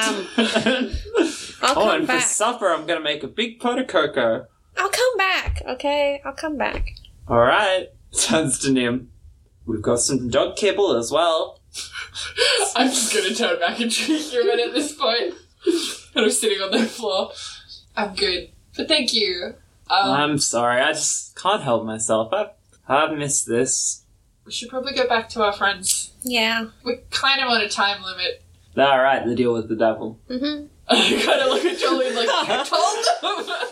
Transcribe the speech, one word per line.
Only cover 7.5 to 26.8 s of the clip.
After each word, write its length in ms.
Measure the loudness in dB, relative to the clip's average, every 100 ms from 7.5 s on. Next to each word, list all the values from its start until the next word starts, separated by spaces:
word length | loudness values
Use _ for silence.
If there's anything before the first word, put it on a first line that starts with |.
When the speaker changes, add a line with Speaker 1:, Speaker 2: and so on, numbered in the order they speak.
| 4 2 0 -2 -12
Speaker 1:
<laughs> 180 | -8 -4
Turns 400 | 0 2 2 0
to 100 | 0
Nim. 380 | 2 2 -2 -6 -16 -20 -20 _ _ -8
We've 160 | -4
got 180 | 0 0
some 280 | 2 0 0
dog 260 | 0 0 0
kibble 400 | 0 2 2 2
as 160 | 0
well. 480 | 0 2 0 -2 -10 _
Speaker 3:
<laughs> 1000 | -16 -14 -14 -12 -10 -8 0 2 2 0 2
I'm 120 | 2
just 240 | 2 0
gonna 200 | 0 0
turn 240 | 0 0 0
back 180 | -2 -2
and 100 | -2
drink 420 | -2 0 -2 -2
your 180 | 0 2
at 220 | 0 0
this 180 | -2 -4
point. 400 | -2 -2 0 -2 -8 -16 _
<laughs> 100 | 0 0 -2 -8 -6 0
And 80 |
I'm 60 | 2
sitting 300 | 2 0 0
on 80 | 0
the 140 | 0 0
floor. 440 | -2 -4 -2 -4 -8 -14 -16 -20 -20 -12
I'm 200 | -6 -6
good. 360 | -2 -2 -2 -6 -16 _ -8
But 120 | -2
thank 240 | 0 0
you. 420 | 0 -2 -2 -8 -12 _ _ -2
Um, 200 | 2 2
Speaker 1:
I'm 280 | 2 2 0
sorry. 420 | 0 2 2 2
I 120 | 2
just 440 | 0 -2 -4 -6 -4
can't 220 | 0 0
help 220 | 2 0
myself. 480 | 0 -4 0 0 2
I've, 160 | -2 -4 -8 _ _ 0
I've 280 | 2 4 0
missed 300 | -2 -2 0
this. 580 | 0 2 0 -4 -6 _ _ _ _ -12
Speaker 3:
we 40 |
should 180 | -10 -8
probably 240 | -6 -4
go 120 | -2 0
back 220 | 0 -2
to 120 | -2
our 80 | -2
friends. 600 | 0 -2 0 -2 -2 -4 -10
Speaker 2:
Yeah. 440 | -4 0 0 0 -4 -8